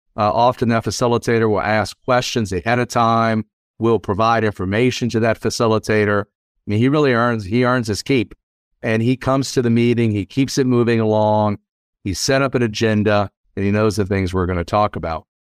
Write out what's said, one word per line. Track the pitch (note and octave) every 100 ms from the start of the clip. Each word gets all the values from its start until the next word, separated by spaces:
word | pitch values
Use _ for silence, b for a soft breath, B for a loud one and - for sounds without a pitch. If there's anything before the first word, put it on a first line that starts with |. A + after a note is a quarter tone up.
| _ -
Uh, | G#2
often | A2+ A#2+ B2+ A#2
that | A#2
facilitator | A2+ - B2 A#2 - A#2 A2
will | G2+
ask | G2 G#2+ G2 - -
questions | B2 B2+ B2 G#2
ahead | A2 A2 B2
of | A#2+
time, | A#2+ A2+ A2+ A2+ A2 G#2+ _ _ _
will | A2+ A2
provide | - F#2+ A2 A#2
information | A2 G2 F#2 G#2 B2+ - B2
to | A2+
that | A2+ A2+
facilitator. | A#2 - A#2 A2 - G#2+ G#2 G2+
I | G2+ _ _ _ -
mean, | G#2
he | B2+
really | D3+ D3
earns, | A#2 A#2+ A#2 F#2+
he | A#2+
earns | B2 B2+ A2
his | G2+
keep. | - C3+ G#2 - _ _ _ _
And | A#2+ A2+
he | A#2 C3
comes | - C3+ C3
to | -
the | A#2+
meeting, | A#2 A#2+ A#2 A#2
he | G#2 F#2
keeps | - C3+ -
it | B2+
moving | B2 A#2 A#2
along, | A2 G#2+ G#2+ G#2+ G#2+ G#2 _ _ _ _
he | G#2
set | F2+ - C3+
up | C3+ C3
an |
agenda, | A#2+ G#2 A2+ G#2+ G#2 G#2 G2 _ _ -
and | G2
he |
knows | G#2 A2 G2+
the | F#2
things | G2 F#2
we're | F#2 F2
gonna | F2+
talk | E2+ G#2+ G#2 -
about. | E2 D#2+ - _